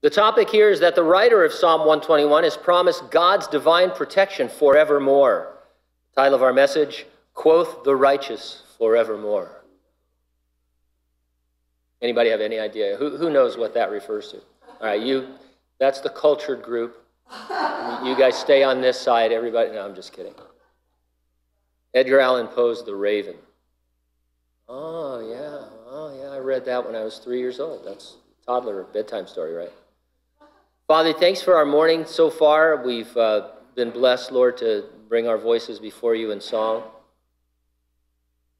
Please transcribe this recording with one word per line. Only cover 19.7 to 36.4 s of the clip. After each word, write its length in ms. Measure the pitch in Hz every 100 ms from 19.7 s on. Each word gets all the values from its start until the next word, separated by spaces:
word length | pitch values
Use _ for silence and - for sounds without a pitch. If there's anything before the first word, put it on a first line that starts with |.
No, 160 | 107 98
I'm 80 |
just 180 | 92 -
kidding. 220 | - 92 - - _ _ _ _ _ _ _ _ _ _ _ _ _ _
Edgar 240 | 127 131 135
Allan 300 | 127 127 110
Poe's 360 | - 120 113
The 100 | -
Raven. 420 | 101 101 104 95 85 _ _ _ _ _ _ _ _ _ _ _ _ _
Oh, 520 | 127 160 165 147 123
yeah. 480 | 110 120 147 147 110 110 117
Oh, 240 | 139 156 135
yeah, 100 | 139
I 80 | 139
read 260 | 131 131
that 200 | 127 123
when 120 | 120 113
I 80 |
was 140 | 110 -
three 200 | 127 123
years 220 | 127 123
old. 260 | 156 127 -
That's 300 | 101 - _ _ _
a 40 | -
toddler 360 | 123 120 98 90
bedtime 360 | 104 107 110 92
story, 240 | - 80
right? 200 | 85 87 - _ _ _ _ _ _ _ _ _ _ _
Father, 240 | 156 165
thanks 260 | 156 180 190
for 140 | -
our 100 | 170
morning 400 | 147 147 160 165
so 240 | 160 - 165
far. 560 | - 151 151 160 151
We've, 320 | 127 120 107 -
uh, 340 | 113 107 - - _ -
been 140 | 117
blessed, 420 | 120 127 123 -
Lord, 260 | 127 127 123
to 260 | 117 107 - - _
bring 200 | 117 117
our 100 | 110
voices 400 | 113 117 113 107
before 360 | 107 - 117
you 180 | 113 110
in 80 | 101